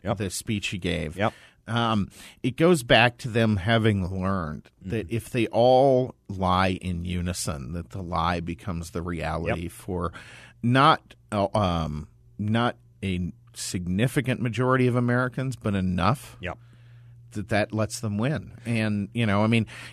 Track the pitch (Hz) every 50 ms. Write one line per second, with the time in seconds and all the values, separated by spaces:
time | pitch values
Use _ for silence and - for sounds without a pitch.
0 | - 92 95 95 107 92 - - - - 110 101 - - - 92 90 90 85 82
1 | 80 78 85 90 104 113 - - - - _ _ _ - 113 117 117 113 110 104
2 | 92 - - - - - - _ - 131 120 - 165 170 180 147 120 120 139 110
3 | 120 123 123 _ - 123 104 117 113 110 107 95 85 117 117 113 110 113 104 98
4 | 92 92 95 92 90 95 98 95 82 78 76 - - - _ _ - 95 107 110
5 | 90 82 117 113 - - - 127 110 - - 107 120 127 131 127 139 139 131 127
6 | 127 117 - _ _ - 101 90 95 90 92 92 95 92 92 - - 92 90 85
7 | 85 90 90 90 87 90 87 - - - 80 71 64 64 85 85 85 - - 98
8 | 90 85 85 82 82 85 87 85 85 85 85 - - 98 85 85 82 - - 87
9 | 82 90 87 80 76 78 80 82 85 85 - 85 90 - - - - - 90 87
10 | 87 87 - - - - - - - - - - - 120 123 131 139 156 151 -
11 | _ - - _ _ - 107 101 98 - - 107 101 90 87 82 80 76 76 76
12 | - - _ _ _ - _ - 104 107 110 117 120 123 - _ _ _ _ -
13 | - 98 92 90 90 80 - - _ - - - - - - 98 90 87 90 98
14 | 117 131 - 151 117 131 123 - 117 123 104 117 127 127 131 131 127 123 117 123
15 | 123 120 123 123 127 127 120 - 131 131 120 - - 107 101 98 92 92 90 87
16 | 87 101 139 139 - - - - 90 87 - - - - - - - - - -
17 | - - - - - - - 104 95 - 113 101 104 - 104 107 107 101 - -
18 | 117 107 101 101 113 139 156 101 - - - - - 117 117 113 110 107 104 104
19 | 101 - - 117 117 107 98 101 107 110 117 117 107 - - - - -